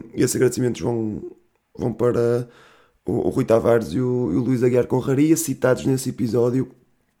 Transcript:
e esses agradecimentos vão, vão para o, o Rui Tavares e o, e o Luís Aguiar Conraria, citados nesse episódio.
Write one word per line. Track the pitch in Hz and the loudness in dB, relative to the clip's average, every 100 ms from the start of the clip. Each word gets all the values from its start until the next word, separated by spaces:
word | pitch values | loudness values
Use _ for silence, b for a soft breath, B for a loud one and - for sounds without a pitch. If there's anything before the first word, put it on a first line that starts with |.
| - | -4
e | - | -2
esses | 127 - | 0 2
agradecimentos | 127 127 123 - | 0 2 -2 -2
vão, | 120 117 107 101 359 - _ _ _ | -4 -4 -4 -6 -10 -16 _ _ _
vão | - 120 | -8 -6
para | 110 123 117 120 120 123 b b b b _ - | -2 0 2 0 0 -4 b b b b _ -6
o, | |
o | 117 - | -2 -2
Rui | - 131 | 0 2
Tavares | 127 92 117 87 | 2 4 2 0
e | 87 | -2
o, | 127 123 123 | -2 -2 0
e | 160 | 0
o | |
Luís | 117 127 | 0 2
Aguiar | 120 123 120 | 2 2 0
Conraria, | 127 127 135 156 156 | -2 0 2 2 2
citados | - 135 127 117 135 | 0 0 0 2 0
nesse | 131 127 | -2 -2
episódio. | - 117 120 123 127 - - _ _ _ _ | -4 -2 0 2 0 -4 -10 _ _ _ _